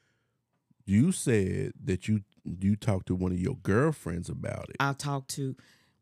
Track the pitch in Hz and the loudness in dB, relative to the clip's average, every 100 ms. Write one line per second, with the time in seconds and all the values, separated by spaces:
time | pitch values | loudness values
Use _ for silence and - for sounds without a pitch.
0 | _ _ _ _ _ _ _ _ - 98 | _ _ _ _ _ _ _ _ 2 6
1 | 156 185 - 110 95 95 98 - 101 90 | 6 2 2 2 2 0 -4 -6 -2 -2
2 | - 107 101 _ - 87 98 104 - 95 | 0 -2 -2 _ -12 -2 0 2 2 0
3 | - 92 92 92 90 - - 98 156 151 | 0 0 0 0 -2 -2 2 2 2 0
4 | - 87 87 - - - - - 139 135 | -6 -6 -6 -8 -6 -8 -8 -2 -2 -2
5 | 143 139 135 - 135 131 _ _ _ _ | -4 -6 -6 -6 -6 -8 _ _ _ _